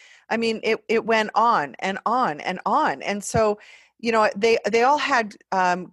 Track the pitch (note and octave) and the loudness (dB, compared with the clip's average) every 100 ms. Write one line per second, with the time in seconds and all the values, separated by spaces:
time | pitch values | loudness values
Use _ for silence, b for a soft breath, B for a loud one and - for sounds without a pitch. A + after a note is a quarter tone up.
0 | B B - A3 A3+ A3 - A3 - A3+ | B B -6 -2 -2 -2 -2 -2 0 -2
1 | A3 A3+ G#3+ - A#3 G3 C#3+ - F#3+ G3 | 2 0 0 0 2 2 -2 -6 -6 -4
2 | - B3 G#3 D3 - F#3 F#3+ B3+ C#4 C3+ | -2 0 -2 -4 -6 -4 -2 0 0 -2
3 | - G3+ - A#3 G#3+ G#3 B B B _ | -6 -6 -2 0 2 0 B B B _
4 | A#3 A3+ G#3+ G3 A3+ A3+ G#3 A3+ B3+ D4 | 0 2 2 2 2 2 2 2 4 2
5 | C#4 C4 G#3+ - - F#3+ F3+ F3+ E3+ | 2 0 0 -8 -4 0 2 0 -6